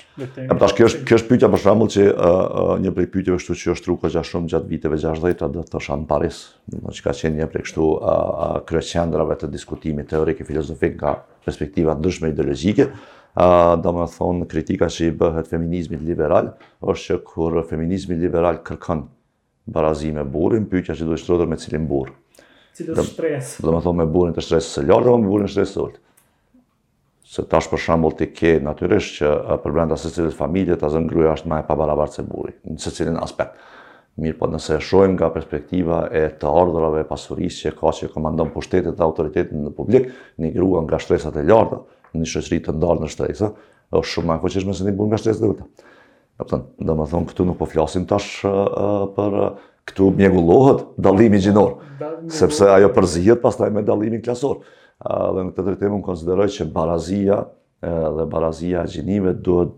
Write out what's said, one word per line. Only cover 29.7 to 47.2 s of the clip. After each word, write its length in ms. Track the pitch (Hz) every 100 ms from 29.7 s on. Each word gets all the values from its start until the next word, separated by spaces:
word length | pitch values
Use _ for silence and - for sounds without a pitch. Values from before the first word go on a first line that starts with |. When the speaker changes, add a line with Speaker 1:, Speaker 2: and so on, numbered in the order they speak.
| 76
Speaker 2:
brenda 200 | 82 76
se 120 | 82
cilës 260 | 85 82 71
familje 420 | 73 92 87 85
ta 80 | 76
zën 180 | 78 82
gruaja 260 | 82 80 76
është 140 | -
më 60 | 78
e 60 | 76
pabarabartë 500 | 76 78 76 76 -
se 60 | 71
burri, 260 | - - -
në 160 | - 80
se 120 | - -
cilin 220 | 82 82
aspekt. 380 | 80 - - - - - - - _ -
Mirë, 200 | 80 78
po 80 | -
nëse 280 | 80 - 78
e 40 |
shohim 340 | - 92 98 90
nga 120 | 82
perspektiva 720 | 92 - 76 - 90 82 85 80
e 180 | 80 76 -
të 80 | 73
ardhurave 520 | 78 90 82 80 78
e 80 | 76
pasurisë 600 | 73 - 76 87 - 78
që 60 | -
ka, 160 | 80 78
që 120 | 78
komandon 380 | - 80 80 78
pushtetet 440 | 80 - 92 90 76
dhe 80 |
autoritetin 600 | 82 80 78 87 85 80
në 80 | 73 -
publik, 320 | 73 120 - - - -
një 120 | 80 80
grua 240 | 95 87
nga 160 | 78 80
shtresat 360 | - 85 78 76
e 80 |
larta, 380 | 73 110 90 - - _ _
në 80 | 80
një 60 | 80
shoqëri 300 | - - 85 -
të 80 | 78
ndarë 280 | 85 82
në 60 | 78
shtresa, 400 | - 73 73 104 - _ _ -
është 200 | 85 80
shumë 140 | - 85
më 40 | 80
e 60 | 90
fuqishme 280 | 95 95 87
se 120 | 98
një 80 | 98
burr 160 | 107
nga 80 | 107
shtresat 240 | 110 98
e 80 | 107
ulta. 160 | - - _ - _ _ _ _ -
Do 40 |
të 60 | -
thonë, 340 | 71 - - 82
do 80 | 80
më 80 | 76
thonë, 160 | 85